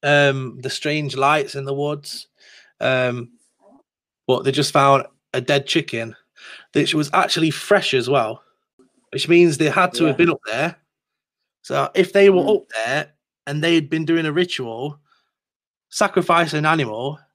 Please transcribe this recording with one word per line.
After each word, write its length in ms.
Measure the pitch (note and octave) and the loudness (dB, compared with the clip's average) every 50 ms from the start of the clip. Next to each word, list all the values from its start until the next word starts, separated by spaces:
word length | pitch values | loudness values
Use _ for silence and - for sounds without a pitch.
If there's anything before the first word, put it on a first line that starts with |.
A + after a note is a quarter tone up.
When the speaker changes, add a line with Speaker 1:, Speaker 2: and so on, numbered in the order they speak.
Speaker 1:
um, 560 | - C#3+ D3 D3 C#3+ C#3 C3+ C3+ C3 B2 A#2 C3 | 0 2 2 4 4 2 2 -2 -6 -10 -12 -10
the 80 | B2 C3 | -10 -8
strange 460 | - - - D3+ D3+ D3+ D3 C#3 - | -8 -6 -4 -4 -4 -2 -4 -6 -4
lights 380 | C3+ C3+ C#3+ D3+ D#3 C#3 C#3 - | 0 2 2 2 2 -2 -4 -8
in 100 | C#3 C#3 | -10 -8
the 80 | C3+ C#3 | -6 -6
woods. 540 | C#3 C#3+ D3 D3+ D3 C#3+ - - - - _ _ _ _ - - - _ _ _ _ | -4 -4 -4 -4 -8 -10 -16 -16 -16 -18 _ _ _ _ -20 -20 -20 _ _ _ _
Um, 500 | A2+ B2 C3 B2+ B2+ B2 B2 B2 A#2+ A#2 _ _ _ _ _ _ _ _ _ _ _ _ _ _ _ _ _ _ _ | -2 0 0 0 0 -2 -4 -6 -10 -14 _ _ _ _ _ _ _ _ _ _ _ _ _ _ _ _ _ _ _
but 160 | - C3 B2 - | -2 0 0 0
they 80 | C3+ | -2
just 200 | C3+ D3 C#3+ - | 0 0 -2 2
found 320 | - D3+ C#3 C#3 C#3 C3+ C3 - _ _ _ _ - | 2 4 6 6 4 4 2 -4 _ _ _ _ -6
a 60 | B2+ | -6
dead 240 | B2 - D3 C#3+ C3+ | -2 0 0 0 0
chicken, 500 | - - E3 D3+ - - A2+ A2+ A2+ G#2+ _ _ _ _ _ - - - - - _ | 0 -2 -2 -2 -2 -8 -8 -8 -10 -14 _ _ _ _ _ -20 -20 -20 -20 -20 _
which 220 | _ C#3+ - - E3 | _ -2 0 0 0
was 160 | D#3 D3+ D3 | -2 -2 0
actually 380 | - F3+ F3+ - - E3 D#3+ D#3+ | 2 0 2 2 0 0 0 0
fresh 420 | D3 - - - - - - - - | -2 -4 0 2 2 2 2 0 -2
as 140 | C3 A2+ B2 | -2 0 2
well, 340 | C#3+ C3+ A#2 G#2+ A#2 - _ _ _ _ _ _ _ _ - _ _ _ _ _ | 0 0 0 0 -6 -12 _ _ _ _ _ _ _ _ -20 _ _ _ _ _
which 160 | - C3+ - D3+ | -8 -8 0 4
means 300 | E3+ E3+ F3 E3+ D3+ C3+ | 6 6 6 6 4 2
they 120 | D#3 D3 | 0 0
had 220 | C#3 G3 F3+ F3+ - | 2 2 0 0 2
to 100 | A#2+ E3 | 0 0
have 100 | D#3 C3+ - | 0 2 2
Speaker 2:
Yeah. 60 | E3+ | 2
Speaker 1:
been 60 | E3+ | 0
up 100 | E3 - _ | 0 -4 _
there. 300 | - A2 B2 D3 E3+ E3+ _ _ _ _ _ _ _ _ _ _ _ _ _ _ _ _ _ | -8 -4 -4 -4 -4 -6 _ _ _ _ _ _ _ _ _ _ _ _ _ _ _ _ _
So 280 | _ - C#3 C#3+ C3+ C#3+ _ | _ -6 -4 -2 -2 -2 _
if 180 | F#3+ F#3 F3+ | 0 0 2
they 180 | - G3+ G3 G3+ | 4 6 6 6
were 120 | F#3+ F3+ | 6 4
Speaker 2:
Mm. 140 | D#3+ G3 G#3+ | 2 2 0
Speaker 1:
up 120 | - - _ - A2 A2+ | -2 -2 _ -8 -6 -4
there 260 | A#2 C3 D3+ D3+ D3+ _ _ _ _ _ _ _ | -4 -4 -4 -6 -8 _ _ _ _ _ _ _
and 160 | - C#3+ D3+ | -8 -6 -2
they 120 | D#3 E3+ E3+ | 0 2 2
had 160 | E3 D3 C#3+ | 2 2 0
been 140 | D#3+ D#3+ D#3+ | -4 -4 0
doing 200 | D3+ E3 E3 E3 | 0 0 0 0
a 60 | D#3 | -2
ritual, 680 | D3 E3+ F3+ F3 - - B2+ A#2 A2+ A2+ C3+ D3+ D3 _ _ _ _ _ _ _ _ _ _ _ _ _ _ _ _ _ _ _ | 0 0 -2 -2 -4 -8 -8 -8 -8 -8 -8 -10 -10 _ _ _ _ _ _ _ _ _ _ _ _ _ _ _ _ _ _ _
sacrifice 640 | - - A3 G3 - F#3+ F3 - E3+ E3+ E3+ D#3 | -2 -2 -2 0 0 -2 0 2 2 2 2 0
an 140 | D3 D3+ D3+ | -2 -2 0
animal 520 | D#3 E3 D#3+ C#3 A2+ G#2+ A2+ B2 C#3 D3+ - _ _ | 0 0 0 -2 -4 -6 -6 -6 -8 -8 -10 _ _